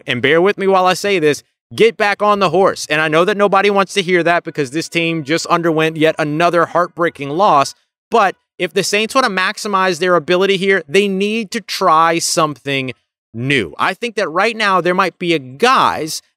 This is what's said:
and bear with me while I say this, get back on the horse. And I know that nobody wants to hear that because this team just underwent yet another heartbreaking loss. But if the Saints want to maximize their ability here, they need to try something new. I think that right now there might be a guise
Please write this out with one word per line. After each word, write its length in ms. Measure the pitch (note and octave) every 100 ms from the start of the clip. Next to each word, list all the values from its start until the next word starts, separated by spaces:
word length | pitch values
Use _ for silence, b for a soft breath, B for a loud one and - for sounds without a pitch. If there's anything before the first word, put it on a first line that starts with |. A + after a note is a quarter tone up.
| -
and 160 | B2
bear 220 | C3 D#3+
with 160 | F#3+ G3+
me 80 | F#3+
while 180 | F#3+ F#3
I 80 |
say 240 | F3+ G3+ G3
this, 240 | D3+ C#3 - _ _ A#2
get 220 | A3 -
back 240 | G#3 G3
on 160 | G#3 G3+
the 100 | F#3
horse. 380 | E3 F#3 F2 -
And 120 | D#3
I 100 | D#3+
know 160 | D#3 F3+
that 120 | G3+
nobody 320 | G3+ F#3+ G3+
wants 240 | G3+ F#3+
to 80 | G3+
hear 220 | F3 F3+
that 200 | E3 E3+
because 280 | E3 D#3 C3+
this 180 | D3+ D#3
team 340 | F3 E3 E3
just 220 | C3+ D#3+ -
underwent 520 | E3+ E3+ D#3 D#3+ D#3+
yet 180 | D#3+ D#3
another 480 | D3+ D3+ F3 E3+ D#3+
heartbreaking 640 | E3 F3 - E3+ - C#3
loss. 460 | D#3 G3+ D3 C#3 - _ _ _
But 260 | A3+ G3 - _ -
if 160 | F3
the 100 | G3
Saints 300 | E3+ G#3 A3
want 120 | C4+ B3+
to 60 |
maximize 680 | F#3 F#3+ G#3 G#3+ F#3+ F#3+ D#3+
their 160 | F#3 F3
ability 420 | C#3+ F3+ G3 G3
here, 240 | G3 G3 C#3
they 200 | F3+ G3+
need 440 | F#3+ G#3 A3+ G#3
to 100 | A#3
try 560 | - - F#3 D#3 E3 E3+
something 760 | - - D#3 C#3 C#3 C#3 C3 - _ _ _ A2+
new. 400 | C3 C#3 F2 -
I 160 | D3+
think 220 | F#3+ A#3+ G#3+
that 120 | F3
right 260 | E3 A3 A3
now 260 | G#3 F#3
there 140 | E3+ F3+
might 240 | F#3 -
be 160 | F3 E3
a 40 |
guise 840 | B2+ C3+ A#3+ B3+ C3 F2 D#3 - -